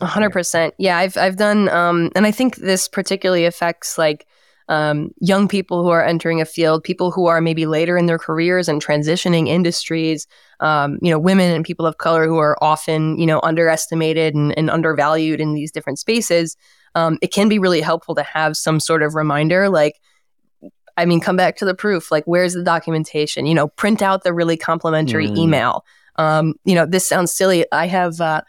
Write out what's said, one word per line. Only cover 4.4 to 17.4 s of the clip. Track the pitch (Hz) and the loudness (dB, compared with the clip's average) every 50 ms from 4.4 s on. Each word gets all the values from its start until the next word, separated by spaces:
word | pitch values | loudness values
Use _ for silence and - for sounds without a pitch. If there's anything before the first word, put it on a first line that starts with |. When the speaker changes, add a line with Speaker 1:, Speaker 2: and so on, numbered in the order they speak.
| _ _ _ _ - - | _ _ _ _ -6 -2
Speaker 1:
um, | 160 151 151 151 151 147 - - - - | -2 0 0 0 0 -2 -4 -6 -8 -4
young | 180 175 196 196 202 185 | 0 2 2 4 2 2
people | 202 196 185 - 180 175 175 | 0 -2 -4 -2 -2 0 2
who | 175 | 2
are | 170 165 - | 2 2 2
entering | 165 170 165 - 165 165 160 | 2 0 0 0 -2 0 0
a | 160 | -2
field, | 156 - 160 165 156 160 160 - | -4 -2 0 2 2 2 0 -2
people | - 180 - 185 180 | -4 -4 -2 -2 -2
who | - 190 175 | 0 0 2
are | 165 165 165 | 2 2 2
maybe | 165 165 160 160 160 | 2 0 0 -2 -2
later | 156 156 156 165 175 175 | 0 0 0 0 0 2
in | 175 175 | 2 2
their | 170 165 165 | 2 0 -2
careers | - - 160 160 165 175 180 185 175 170 | -4 -4 -2 -2 0 0 0 0 0 0
and | 147 151 - | -2 -2 -2
transitioning | - 151 151 147 156 175 185 - 185 170 165 160 117 | -2 0 0 0 0 -2 0 0 0 2 2 2 2
industries, | 156 175 170 170 - - - - 165 165 160 160 160 151 - _ _ _ _ _ _ - | 2 2 2 0 -2 -4 -6 -4 -4 -2 0 -2 -2 -4 -6 _ _ _ _ _ _ -2
um, | 151 156 156 147 143 143 143 - | 0 0 2 2 0 -2 -2 -2
you | - 175 | 0 0
know, | 160 156 | 0 2
women | 160 185 190 196 180 175 165 | 2 4 4 4 4 2 2
and | 156 160 | 0 -2
people | - 170 - 165 | -6 -6 -2 -2
of | 160 151 | -2 -2
color | - - 165 165 160 160 | -2 0 0 2 2 2
who | 160 165 | 2 2
are | 160 151 151 - - | 2 2 2 0 2
often, | 151 151 156 - - - 156 156 156 156 156 | 2 0 0 0 -2 -2 -2 0 0 -2 0
you | 165 170 | 0 0
know, | 160 156 - | 2 2 2
underestimated | - 160 160 165 165 160 160 156 - - 165 165 160 160 160 165 160 160 147 | 0 0 0 2 2 2 2 0 -2 -4 -4 -2 0 0 0 0 0 0 0
and, | 151 147 147 - 151 | 0 0 0 0 0
and | 160 151 | -2 0
undervalued | 156 165 160 160 156 143 143 151 160 160 160 156 156 151 | 0 0 0 0 0 0 2 2 2 0 0 -2 -2 -2
in | 156 151 151 | -2 -4 -4
these | 151 147 160 | -4 -6 -8
different | - 160 - 147 135 - | -10 -10 -8 -8 -10 -8
spaces. | - - 226 233 214 - 170 170 165 160 - _ _ _ _ _ _ _ - | -2 -2 -2 0 0 2 2 0 0 -2 -8 _ _ _ _ _ _ _ -2
Um, | 170 165 160 160 143 | 0 0 0 0 -2
it | - - | -4 -4
can | - 196 | 0 0